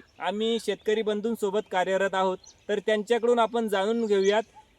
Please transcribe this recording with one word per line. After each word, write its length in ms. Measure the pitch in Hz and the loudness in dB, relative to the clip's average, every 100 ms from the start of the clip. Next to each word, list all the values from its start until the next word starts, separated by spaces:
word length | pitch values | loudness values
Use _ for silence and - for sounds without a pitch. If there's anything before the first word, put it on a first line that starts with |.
| - - | -10 -8
आम्ही 380 | 170 208 220 226 - | -6 -2 -2 -2 -4
शेतकरी 360 | 190 214 214 | -4 -2 0
बंधूंसोबत 580 | 214 208 226 220 202 208 - | 0 -2 -2 -2 -2 -2 -2
कार्यरत 420 | 185 180 190 190 | -2 0 0 0
आहोत. 240 | 190 190 185 - - - | 0 0 -2 -10 -14 -6
तर 100 | 208 | -4
त्यांच्याकडून 600 | 220 214 208 233 233 240 | 0 0 0 0 2 2
आपण 280 | 220 233 220 | 2 0 -2
जाणून 380 | 196 202 233 220 | 0 0 0 0
घेऊयात 380 | 196 196 214 220 - - | 2 2 2 -2 -10 -20